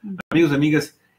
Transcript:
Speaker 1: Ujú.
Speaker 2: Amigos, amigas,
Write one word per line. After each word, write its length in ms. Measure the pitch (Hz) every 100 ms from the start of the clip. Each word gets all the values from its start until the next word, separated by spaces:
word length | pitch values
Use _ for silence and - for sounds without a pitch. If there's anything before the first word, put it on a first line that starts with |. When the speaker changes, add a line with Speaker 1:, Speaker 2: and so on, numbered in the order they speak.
Speaker 1:
Ujú. 140 | 214 180 -
Speaker 2:
Amigos, 200 | 156 165
amigas, 480 | 143 151 151 151 _ _